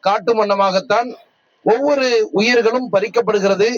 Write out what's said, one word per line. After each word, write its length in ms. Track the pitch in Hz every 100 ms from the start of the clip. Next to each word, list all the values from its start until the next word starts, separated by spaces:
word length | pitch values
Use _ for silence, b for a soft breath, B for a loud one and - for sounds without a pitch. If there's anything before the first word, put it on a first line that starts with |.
| 190
காட்டும் 340 | 214 190 226
வண்ணமாகத்தான் 720 | 202 196 196 190 185 214 247 - _ _ _ _ -
ஒவ்வொரு 440 | 226 285 285 254 233 214 196
உயிர்களும் 500 | 226 240 220 247 254 196
பறிக்கப்படுகிறது. 720 | 214 233 214 214 196 190 214